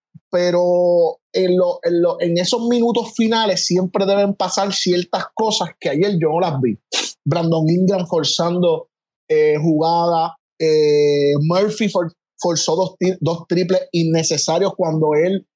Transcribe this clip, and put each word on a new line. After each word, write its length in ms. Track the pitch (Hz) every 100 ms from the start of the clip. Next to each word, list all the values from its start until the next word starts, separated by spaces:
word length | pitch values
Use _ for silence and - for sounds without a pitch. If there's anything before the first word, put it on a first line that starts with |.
| _ - _
pero 920 | 175 180 175 180 175 180 175 165 - _
en 260 | 190 185 180
lo, 220 | 175 175
en 180 | 170 170
lo, 180 | 170 165
en 180 | 175 170
esos 300 | 180 240 233
minutos 460 | 240 233 233 226
finales 500 | - 226 226 214 180
siempre 400 | - 180 185 202
deben 280 | 196 196 202
pasar 400 | 202 185 - 202
ciertas 520 | 180 180 180 175 190 -
cosas 360 | - 214 - 170 -
que 100 | 160
ayer 240 | 143 202 180
yo 100 | 156
no 100 | 165
las 200 | 180 135
vi. 180 | 123 98 _ - - -
Brandon 460 | 143 170 165 160 156
Ingram 380 | 180 190 190 175
forzando, 800 | 165 143 - 170 175 175 160 - _ _ _ -
eh, 260 | 156 151 151
jugada, 760 | 160 151 165 170 170 165 165 - _ -
eh, 760 | 160 156 151 147 147 143 143 143
Murphy 480 | 156 180 208 - 214
for-, 240 | 185 170 - _ -
forzó 340 | 180 165 -
dos 220 | 165 185 -
ti-, 200 | 185 180
dos 260 | 156 170 -
triples 400 | 175 180 185 185
innecesarios 800 | 170 160 165 156 151 - 165 190
cuando 380 | - 165 156 151
él, 340 | 147 180 196 -